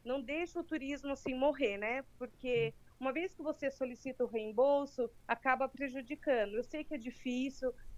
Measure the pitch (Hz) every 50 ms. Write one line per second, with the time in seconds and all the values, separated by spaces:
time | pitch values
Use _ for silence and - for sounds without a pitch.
0 | - 226 254 285 247 220 294 320 349 339 - 349 330 - 320 277 262 269 285 269
1 | - 277 277 - - 285 262 254 262 294 285 277 277 214 202 202 208 220 240 269
2 | 269 - - - 202 208 - - - 254 247 233 226 226 226 - - - - -
3 | 254 269 262 311 349 381 - - 285 302 302 - 294 269 269 - 269 240 247 -
4 | - 269 254 - 247 233 214 226 214 214 214 226 262 285 285 285 285 277 - -
5 | 240 233 - - - - 233 - - 269 254 240 269 262 - - 285 269 247 277
6 | 254 226 294 294 - 311 262 233 208 202 208 226 233 - - 302 302 - 311 262
7 | 220 247 240 - - 262 247 247 262 277 269 - 262 254 233 - - - -